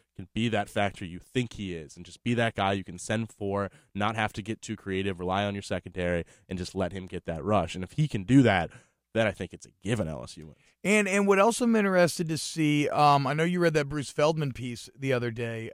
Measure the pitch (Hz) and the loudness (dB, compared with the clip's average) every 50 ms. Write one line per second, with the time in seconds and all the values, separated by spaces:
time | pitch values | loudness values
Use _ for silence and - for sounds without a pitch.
0 | _ _ _ - 95 - - 110 113 120 107 104 101 - - 110 101 98 - - | _ _ _ -16 -14 -8 -4 -2 0 0 0 -2 -2 -2 -2 -2 -2 -2 -2 -6
1 | 104 85 87 87 - _ - 131 123 113 - - 101 92 87 82 78 69 - 87 | -10 -12 -12 -14 -12 _ -4 -4 -4 -4 -6 -8 -8 -8 -8 -8 -10 -14 -16 -18
2 | 87 - 85 - - 117 120 117 117 113 - - 98 98 98 98 92 - 85 87 | -18 -18 -16 -8 -4 -2 0 2 0 0 0 0 0 0 0 -2 -4 -8 -12 -10
3 | - - 110 113 113 110 - - 104 98 98 101 101 92 - - _ _ - 101 | -6 -4 -4 -4 -4 -6 -8 -8 -4 -2 -2 -2 -2 -4 -8 -14 _ _ -6 -2
4 | 104 107 110 113 110 107 - - 98 107 110 - - - 110 - - 101 95 95 | -2 -2 0 0 -2 -2 -4 -6 -8 -8 -8 -8 -8 -10 -10 -8 -6 -4 -2 -2
5 | 98 98 95 85 90 90 92 98 104 101 101 101 98 - 98 90 - 92 87 92 | -2 -2 -4 -4 -2 -2 0 0 0 -2 -2 -6 -6 -6 -6 -6 -6 -8 -6 -4
6 | 90 87 87 85 82 - - _ _ - 95 87 90 - - 95 95 87 101 98 | -2 0 0 -2 -2 -6 -12 _ _ -8 -8 -8 -8 -6 -4 -4 -4 -4 -4 -8
7 | 90 87 92 87 - - 82 80 71 98 107 98 85 80 - 90 92 - - - | -10 -10 -12 -10 -8 -8 -8 -4 -2 0 0 0 0 -2 -4 -8 -10 -6 -2 -2
8 | 156 147 - 110 92 90 127 143 127 110 98 90 82 80 - - _ _ _ _ | -2 -2 -2 -4 0 6 6 8 8 8 6 2 0 -2 -6 -14 _ _ _ _
9 | _ _ - 110 113 104 92 - 95 85 - 87 - - _ _ - 95 123 104 | _ _ -2 0 0 0 -2 -4 -8 -10 -12 -14 -20 -20 _ _ -4 -2 -2 -2
10 | 92 80 76 62 60 - - 80 78 80 - _ _ _ _ _ - 180 208 214 | -2 -4 -6 -8 -10 -12 -16 -16 -18 -20 -20 _ _ _ _ _ 0 2 2 2
11 | 208 196 190 202 202 196 196 196 196 233 226 - 247 233 226 220 202 196 185 180 | 2 2 2 2 4 4 6 6 6 4 4 2 2 2 4 4 4 4 4 6
12 | 175 160 - - 175 156 160 143 - - - 165 156 151 147 147 147 - - 135 | 4 4 4 0 -4 -2 -4 -4 -4 -4 -2 0 2 2 4 2 2 2 4 4
13 | 147 147 143 143 139 127 147 151 165 175 180 180 175 165 156 156 143 139 143 151 | 6 6 6 6 4 2 0 0 0 0 2 2 2 2 2 2 0 -2 -4 -6
14 | 131 - - - 147 156 160 156 151 139 123 - 127 123 120 - - - - 131 | -6 -4 0 2 2 2 2 2 -2 -4 -4 -6 -8 -8 -8 -10 -12 -16 -12 -6
15 | 135 135 127 123 120 120 113 120 117 117 113 113 113 117 | -2 -2 0 0 -2 -2 -4 -4 -6 -6 -6 -8 -8 -10